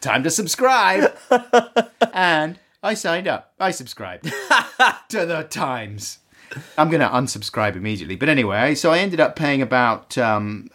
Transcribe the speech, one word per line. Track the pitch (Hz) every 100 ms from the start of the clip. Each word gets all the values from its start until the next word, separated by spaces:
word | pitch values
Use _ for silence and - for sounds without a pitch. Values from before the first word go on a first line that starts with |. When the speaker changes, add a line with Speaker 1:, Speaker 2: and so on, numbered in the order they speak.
Speaker 1:
time | 127 117
to | 147
subscribe." | - 175 - 254 254 190 190 - - -
Speaker 2:
<laughs> | 247 240 247 240 - 233 - 233 185
Speaker 1:
And | 180 160 156 180 _ _
I | 202
signed | 214 185 170 185
up. | 113 - -
I | 185
subscribed | - 123 - 95 90 160
<laughs> | - - 262 - - 254 - -
to | 220 170
the | 165 156
Times. | - 143 123 107 104 101 - _ _ - 143 - -
I'm | 156
gonna | 160 117
unsubscribe | 151 127 110 - 113 104 92
immediately. | 107 104 80 95
But | 143
anyway, | 156 107 101 131 147
so | 170
I | 170
ended | 196 170
up | 143 -
paying | 151 139
about, | 127 127 120 110 - -
um, | 117 107 104 104 -